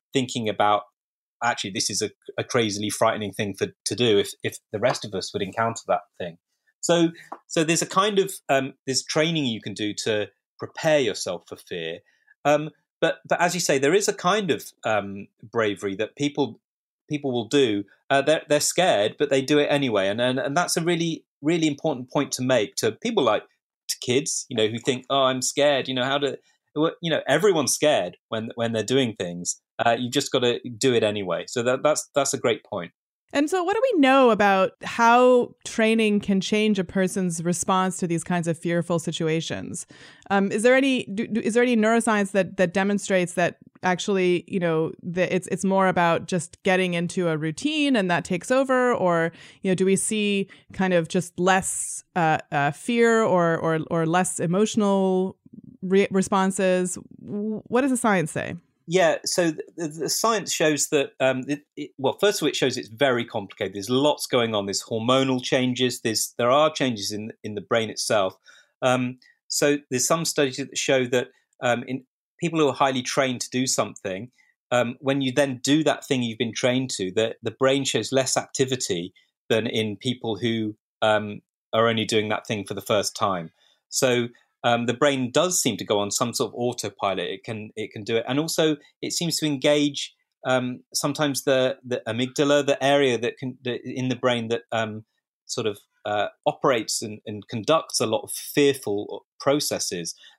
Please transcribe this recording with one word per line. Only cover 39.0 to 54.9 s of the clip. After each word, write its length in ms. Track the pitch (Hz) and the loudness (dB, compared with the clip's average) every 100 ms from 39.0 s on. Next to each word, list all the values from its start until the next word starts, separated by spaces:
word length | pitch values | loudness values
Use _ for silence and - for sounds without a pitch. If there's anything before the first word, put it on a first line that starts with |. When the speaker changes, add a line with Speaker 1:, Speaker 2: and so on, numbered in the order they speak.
| 175 151 160 160 160 95 - - - - - - - | -2 -4 -2 -2 -4 -8 -8 -12 -14 -18 -20 -20 -2
Speaker 2:
Um, 200 | 196 196 | 0 2
is 140 | 214 | 2
there 100 | 233 | 4
any, 300 | 262 269 254 | 4 4 0
do, 240 | - 196 226 | -2 -6 -4
do, 120 | 214 | -2
is 140 | - | 0
there 80 | 226 | 2
any 140 | 247 233 | 4 4
neuroscience 560 | 214 233 226 214 196 | 4 2 2 0 2
that, 240 | 196 180 - | 0 -2 0
that 180 | 180 | 0
demonstrates 600 | 196 196 202 - 190 175 | 2 0 -2 0 0 0
that 240 | - 165 - - _ | 0 -2 -2 -16 _
actually, 600 | 185 180 - 190 180 175 - | -2 -2 -2 0 2 0 -2
you 100 | 196 | -2
know, 340 | 170 160 160 - | 0 0 -2 -4
that 300 | - 175 180 | -8 -2 0
it's, 140 | 185 - | 0 -2
it's 180 | 185 | -4
more 220 | 190 190 190 | 0 2 2
about 400 | 180 170 165 - | 4 2 2 0
just 340 | 185 - - | -4 -4 -4
getting 300 | 202 185 185 | 0 2 0
into 340 | 170 175 190 170 | -2 -4 -2 -2
a 80 | 156 | 0
routine 580 | 160 156 302 311 285 | -4 -4 -4 0 2
and 160 | 247 185 | 2 2
that 140 | 170 | 0
takes 260 | - 185 - | -2 -6 0
over? 420 | 254 269 254 247 | 0 2 2 2
Or, 380 | 240 180 165 165 - - - | 2 2 2 0 -4 -18 -6
you 80 | 196 | -2
know, 60 | 185 | 2
do 80 | |
we 100 | 185 | 2
see 540 | 190 - 220 208 202 196 - _ | 2 0 0 0 0 -2 -10 _
kind 200 | - 190 | -4 2
of 140 | 175 160 | 2 2
just 320 | 185 170 - | -2 -4 0
less, 640 | 180 190 - - - - - 185 | 2 2 0 -6 -6 -10 -8 0
uh, 220 | 160 156 - | 2 0 -2
uh, 220 | 156 143 | -2 -2
fear 500 | - - 233 233 226 | -2 -2 2 4 4
or, 340 | 220 180 170 165 | 4 4 2 2
or, 220 | 160 160 - | 0 -2 -2
or 160 | 170 160 | -2 2
less 340 | 180 180 - | 2 2 -2
emotional 960 | 170 180 214 - 202 | 0 2 2 2 2